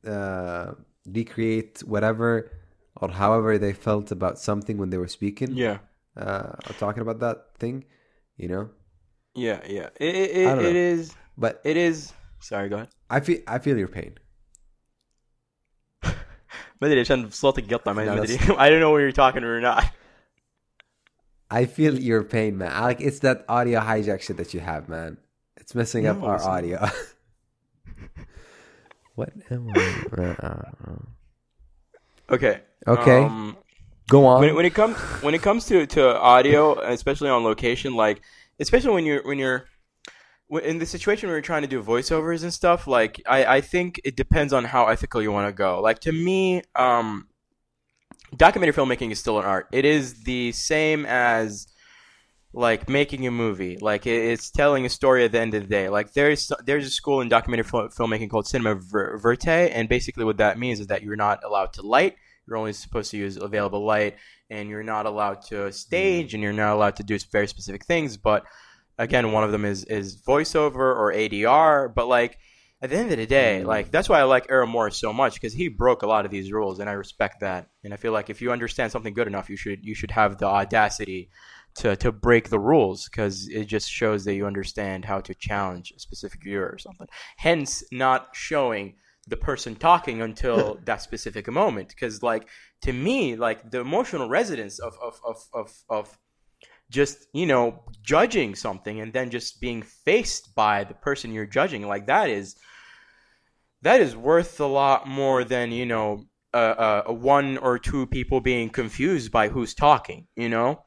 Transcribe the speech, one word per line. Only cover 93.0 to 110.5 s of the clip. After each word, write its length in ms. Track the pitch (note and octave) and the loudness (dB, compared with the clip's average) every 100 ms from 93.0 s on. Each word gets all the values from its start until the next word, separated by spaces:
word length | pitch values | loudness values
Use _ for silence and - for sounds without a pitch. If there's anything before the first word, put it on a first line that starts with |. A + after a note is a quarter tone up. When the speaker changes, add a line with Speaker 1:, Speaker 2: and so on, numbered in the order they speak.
| D#3 C4+ E3+ A2+ | -2 -2 -2 -2
Speaker 2:
like, 340 | A#2 A2 A2+ | -4 -4 -8
the 80 | B2+ | -8
emotional 480 | B2 F3 B3 E3 A#2+ | -4 -2 -2 -6 -2
resonance 500 | C#3+ A3 C#3+ G#2 F#2+ | -2 -2 -6 -10 -12
of, 180 | A#2 - | -14 -12
of, 180 | A#2+ - A#2 | -14 -10 -12
of, 60 | A2+ - | -12 -12
of, 220 | A#2+ G#2 - _ | -12 -12 -16 _
of 280 | A2 G#2 _ _ _ _ _ _ _ _ | -8 -8 _ _ _ _ _ _ _ _
just, 380 | B2 C#3+ - _ | -2 -2 -2 _
you 100 | C#3 | -4
know, 380 | F3 C3 A#2+ - - - | 2 2 2 -2 -20 -18
judging 540 | - D3 A#3 A3 A#2+ | 0 2 4 0 -4
something 460 | F#2+ A2+ F#2+ - G#2+ | -6 -10 -8 -10 -10
and 120 | A2 | -8
then 160 | A#2 B2+ | -6 -6
just 320 | A#2 - - | -8 -10 -10
being 220 | B2 A#2 | -8 -8
faced 720 | G#2+ - - G3+ A3+ - - | -12 -8 0 0 0 -8 -8
by 300 | - G#2+ G2+ | 0 2 2
the 100 | G2+ | -2
person 380 | - - C#3 A#2 | -8 -6 -6 -6
you're 120 | A2 | -10
judging, 420 | G#2 A#2+ F3 C3+ G2+ | -4 0 0 -2 -6
like, 180 | G2+ G2+ | -6 0
that 240 | D#3+ G3 | 0 2
is, 240 | G#2 G2 - _ - - - _ _ _ _ _ _ _ _ | -2 -6 -16 _ -20 -20 -20 _ _ _ _ _ _ _ _
that 180 | C#3+ B3+ | 4 4
is 160 | D#3+ A2+ | 4 0
worth 440 | B2 E3 F3 - | 2 2 2 -4
a 60 | D3 | -2
lot 400 | C#3 C#3 C3+ C3+ | 2 4 2 0
more 360 | C3+ C#3 C3 | -2 0 2
than, 280 | A#2+ B2+ A#2+ | 0 -2 -2
you 140 | A#2 B2 | -4 -4
know, 400 | A2+ G#2+ G#2 - _ _ | -2 -2 -6 -12 _ _
uh, 480 | A#2+ A2+ - A2+ G#2 - | 0 2 2 2 2 -2
uh, 40 | |
one 460 | A#2 B2 C#3+ C#3 C3 | -4 2 2 2 -2
or 200 | C3 B2 | -2 -2
two 280 | - C#3+ B2+ | -2 -4 -4
people 340 | C3 A#2+ C3 | -6 -2 -2
being 300 | A#2+ B2 A2+ | 0 -2 -2
confused 600 | - A#2 - C#3+ F3+ A2+ | -4 -6 -2 -2 -2 0
by 180 | A#2 G#2+ | 0 0
who's 260 | C3 A2+ | 0 -6
talking, 520 | - D3 C3+ - - - - | 0 4 4 2 -16 -16 -8
you 120 | |
know? 340 | A#2 | -4